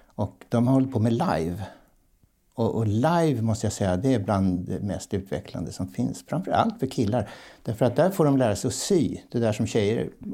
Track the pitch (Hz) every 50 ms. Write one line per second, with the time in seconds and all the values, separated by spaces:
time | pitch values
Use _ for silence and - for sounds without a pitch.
0 | _ _ _ - 104 98 - - - - - 117 120 127 135 135 131 135 - 113
1 | 107 120 113 120 - 180 - 80 80 85 87 104 98 - - - _ _ _ _
2 | _ _ _ _ _ _ _ _ _ _ _ - 113 104 - 107 113 107 101 110
3 | 127 156 175 170 165 160 135 110 113 113 110 110 - 104 - - 104 95 90 92
4 | 120 135 131 113 101 101 104 98 95 95 90 87 90 - 95 85 101 101 85 82
5 | - - - 98 92 - - 71 - - - - 113 117 - - 98 92 - -
6 | 120 135 - - - - 139 156 185 - - - - 233 - - - - - -
7 | 120 98 113 123 110 - - - - - - - - - 110 - 135 120 113 -
8 | 156 190 196 - 160 147 139 135 127 113 101 - - 131 - - - - 202 170
9 | 123 - - - - - - 120 117 110 107 - 120 110 - 117 104 101 113 123
10 | 120 - - - - -